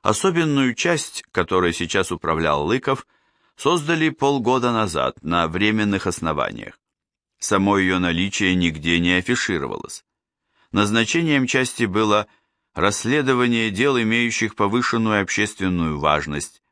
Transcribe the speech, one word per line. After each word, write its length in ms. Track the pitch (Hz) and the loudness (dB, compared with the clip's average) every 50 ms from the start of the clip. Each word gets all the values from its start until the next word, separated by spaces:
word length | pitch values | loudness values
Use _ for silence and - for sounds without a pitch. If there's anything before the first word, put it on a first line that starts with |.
| - | 2
Особенную 640 | 110 107 - - 190 170 170 165 156 143 139 135 127 113 | 0 0 2 2 2 2 2 0 2 2 2 2 0 0
часть, 520 | - - 170 170 143 - - - - - _ - | 0 0 0 0 0 -2 -8 -12 -14 -16 _ -2
которой 400 | 92 87 - 92 92 90 87 82 | -2 -2 2 0 2 2 0 0
сейчас 400 | - 87 80 - 101 92 - 90 | -2 -6 -2 0 -2 0 -2 -4
управлял 520 | 82 - 82 80 80 82 78 73 73 73 | -6 -2 -2 -2 0 2 0 0 0 0
Лыков, 400 | 82 117 131 - 139 135 - - _ _ _ _ _ _ _ _ _ _ | 0 -2 -2 0 -2 -4 -4 -6 _ _ _ _ _ _ _ _ _ _
создали 500 | - - 143 175 170 147 156 165 160 160 | -4 -2 0 0 0 0 -2 0 0 0
полгода 640 | 156 156 _ 139 139 143 135 110 117 127 127 120 123 | -2 0 _ 0 0 0 0 0 0 0 2 2 0
назад 500 | 117 113 107 95 82 76 64 64 - - | 0 0 -2 0 -2 -2 -2 -2 -4 -6
на 280 | - 78 85 87 82 80 | -6 -2 0 0 0 0
временных 580 | 82 92 104 107 107 110 107 104 98 95 - | 0 0 0 0 2 0 0 0 0 0 -2
основаниях. 720 | 95 85 - 80 80 78 71 58 50 50 55 52 - - _ _ _ _ _ _ _ _ _ _ _ _ _ | -4 -6 -4 -4 -2 0 0 0 -2 -6 -10 -14 -16 -18 _ _ _ _ _ _ _ _ _ _ _ _ _
Само 380 | - - 104 95 98 101 101 | -2 0 2 2 4 4 4
её 220 | 98 95 92 92 92 | 4 2 2 2 2
наличие 560 | 90 87 85 85 95 98 - - 104 92 92 | 0 0 0 0 -2 -2 -2 0 2 2 2
нигде 460 | 90 87 85 78 76 76 85 85 87 | 2 2 0 -2 -2 0 0 2 2
не 100 | 85 87 90 | 2 2 2
афишировалось. 880 | 90 90 - 123 - - - 95 78 67 58 50 50 50 - - - _ _ _ _ _ _ _ _ _ _ _ _ _ _ | 2 2 0 -2 -2 0 -2 -2 -4 -4 -6 -8 -10 -10 -14 -16 -18 _ _ _ _ _ _ _ _ _ _ _ _ _ _
Назначением 720 | - 95 104 101 107 113 113 - - 165 170 160 147 139 131 | 0 0 0 2 2 0 0 2 0 0 2 2 2 2 2
части 380 | 123 - 135 127 120 - - 120 | 0 0 0 0 -2 -2 -2 -2
было 420 | 101 90 107 110 107 104 104 - _ _ _ _ _ _ _ _ _ _ | 0 2 0 2 4 2 2 0 _ _ _ _ _ _ _ _ _ _
расследование 960 | 80 82 104 104 - - 113 135 151 135 131 131 123 123 120 120 117 113 110 | 0 0 0 0 -2 -2 0 0 0 2 2 2 2 2 2 2 0 0 -2
дел, 300 | 98 95 131 143 135 123 | 0 0 2 2 2 2
имеющих 560 | 113 110 113 117 120 117 110 - 110 104 - | 0 2 2 2 0 0 0 -2 -4 -4 0
повышенную 680 | - 104 101 107 123 120 - - 117 110 110 107 101 | -2 0 0 2 0 0 0 0 0 0 2 2 0
общественную 760 | 98 - - - 104 104 - - 95 92 90 87 82 80 76 71 | 0 0 -2 -2 -2 -2 -4 -4 -2 -2 0 0 0 -2 -2 -2
важность 600 | 73 73 76 76 73 73 73 73 - - _ _ _ _ | 0 2 0 0 0 -4 -6 -8 -8 -10 _ _ _ _